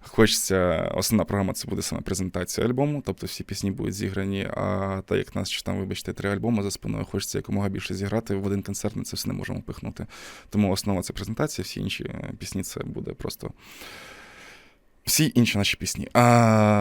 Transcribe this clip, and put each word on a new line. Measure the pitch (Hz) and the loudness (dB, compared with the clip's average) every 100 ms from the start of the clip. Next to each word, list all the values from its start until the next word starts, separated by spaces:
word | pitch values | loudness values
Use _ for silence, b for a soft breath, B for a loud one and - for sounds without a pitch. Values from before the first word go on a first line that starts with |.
хочеться, | - - 110 - - 95 90 82 85 - | -2 6 6 6 2 2 4 2 0 -2
основна | 98 110 | 2 2
програма — | 85 101 95 | 2 2 0
це | 92 - | -2 -4
буде | 104 | -4
саме | - - | -2 -4
презентація | - 95 92 90 90 - 113 | -2 -2 -2 -4 -4 0 2
альбому, | 127 147 147 - | 2 0 0 -4
тобто | 92 - | -6 -6
всі | - | -10
пісні | - 95 98 | -8 -4 -2
будуть | 95 104 | -2 -4
зіграні, | 98 101 95 98 98 - - | -2 -4 -2 -2 -2 -4 -4
а | 98 98 98 95 - | -2 -2 -2 -4 -2
так | 98 | -2
як | 92 98 | -2 -4
нас | 95 | -4
ще | - | -4
там, | - 95 | -4 -4
вибачте, | 95 98 - | -4 -6 -6
три | - 98 | -4 -2
альбоми | 101 110 117 | 0 0 0
за | 101 | 0
спиною, | - 110 107 | -4 -6 -6
хочеться | 101 101 - 98 | -4 -4 -4 -6
якомога | - 101 101 | -2 -2 -2
більше | 98 - | -4 -6
зіграти, | 95 101 107 113 | -4 -2 -2 -2
в | 98 98 | -4 0
один | 98 | -2
концерт | 95 101 104 101 | -2 -4 -4 -4
ми | |
це | - - | -6 -6
все | 104 | -4
не | |
можемо | 95 95 - | -4 -4 -8
впихнути. | - - 110 - - B B B B | -8 -10 -10 -10 -12 B B B B
Тому | 104 104 | 2 4
основа — | 92 - 95 | 2 0 -2
це | - | -2
презентація, | - 104 113 147 - | -6 -6 -2 -2 -2
всі | 98 - | -6 -4
інші, | 104 - | -4 -4
е, | - - - - | -6 -8 -10 -10
пісні — | - - | -6 -6
це | - - | -6 -6
буде | - - - | -6 -6 -8
просто | - - - - - B B B B B B B B B B B B _ _ | -8 -8 -8 -12 -12 B B B B B B B B B B B B _ _
всі | - - 120 | 0 4 6
інші | 123 117 101 | 6 4 4
наші | 101 - | 2 0
пісні. | 92 - - | -4 -6 0
А, | - 120 120 113 110 107 104 | 6 8 8 8 8 6 6